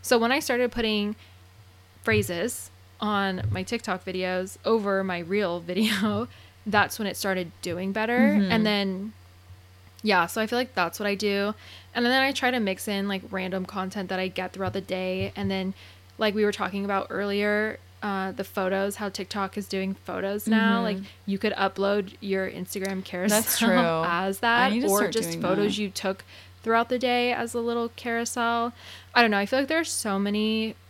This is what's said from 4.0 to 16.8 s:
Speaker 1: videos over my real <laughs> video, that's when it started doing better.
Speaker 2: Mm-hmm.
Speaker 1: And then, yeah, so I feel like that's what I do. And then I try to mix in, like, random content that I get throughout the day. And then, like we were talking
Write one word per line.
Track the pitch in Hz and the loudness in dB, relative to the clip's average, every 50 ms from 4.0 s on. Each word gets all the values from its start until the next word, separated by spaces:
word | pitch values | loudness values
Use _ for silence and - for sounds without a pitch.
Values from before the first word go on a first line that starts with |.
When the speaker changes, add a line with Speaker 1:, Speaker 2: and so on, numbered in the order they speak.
| - | -4
Speaker 1:
videos | 190 185 185 185 180 185 185 185 190 - - - | -6 -4 -2 -2 0 0 -2 -2 -4 -8 -6 0
over | - 226 226 202 202 196 190 190 | 2 2 2 2 2 0 0 0
my | 190 180 175 | 0 -2 -4
real | 170 165 196 208 208 175 170 175 | -4 -2 0 0 2 0 -2 -4
<laughs> | 170 170 | -4 -4
video, | 180 185 220 220 214 196 202 214 208 202 240 - - - - - - - - | 0 2 2 2 2 2 0 0 0 0 -2 -4 -8 -20 -20 -20 -20 -10 -6
that's | 214 202 208 196 - - - | 2 4 4 4 4 0 -4
when | 214 | -4
it | 196 - | -4 -4
started | - - 202 190 185 180 165 - - | -2 -2 0 0 0 -2 -4 -8 -10
doing | - 185 170 175 185 190 | -6 -6 -4 -4 -4 -4
better. | 196 220 214 226 240 247 226 220 202 | -2 -2 0 0 4 4 6 6 6
Speaker 2:
Mm-hmm. | 208 202 185 | 4 4 4
Speaker 1:
And | 175 220 214 | 4 4 4
then, | 214 208 202 202 190 190 185 196 220 - - - - - - - - - - - - - - - - - - - | 4 2 2 0 -2 -2 -4 -6 -10 -12 -14 -20 -20 -20 -20 -20 -20 -20 -20 -20 -20 -20 -20 -20 -20 -20 -4 0
yeah, | 214 202 180 170 | 4 4 4 4
so | 170 - 226 | 2 0 -2
I | 220 | -2
feel | 214 240 240 | 0 0 0
like | 254 240 - | -2 -2 0
that's | 202 180 170 - - | 0 0 0 0 -2
what | 214 | -2
I | 202 202 | -2 -2
do. | 190 214 208 202 202 202 208 214 - - - - - - - - | 0 0 0 2 2 0 0 -2 -6 -12 -20 -20 -20 -20 -6 -2
And | 233 240 | 0 2
then | 240 254 269 269 | 4 4 4 2
I | 277 | 2
try | 269 - 262 247 | 0 0 0 0
to | 247 247 | 2 2
mix | 220 196 190 190 - | 0 0 -2 -2 -4
in, | - 202 196 196 | -4 -2 -2 -2
like, | 202 196 190 190 - | -2 -2 -4 -6 -6
random | 190 190 185 185 185 190 185 | -6 -4 -4 -2 -4 -4 -4
content | - - 202 185 190 190 208 185 180 | -4 -4 -6 -6 -4 -4 -6 -6 -4
that | 190 185 | -2 -2
I | 185 | -2
get | 185 180 - 185 180 - | -4 -4 -4 -6 -6 -6
throughout | 190 196 185 - | -4 -4 -2 -2
the | 202 | -4
day. | 185 - 185 185 185 185 185 185 190 196 - | -4 -4 -4 -4 -2 -2 -2 -2 -4 -4 -4
And | - 202 196 | -4 -2 -2
then, | 190 190 190 190 190 - - - - - - - - | -2 -2 -2 -4 -6 -8 -14 -20 -20 -20 -20 -20 -6
like | - 226 214 196 | 0 0 0 2
we | 214 214 | 4 2
were | 208 | 2
talking | 208 - 202 190 202 202 | 2 0 -4 -4 -2 -4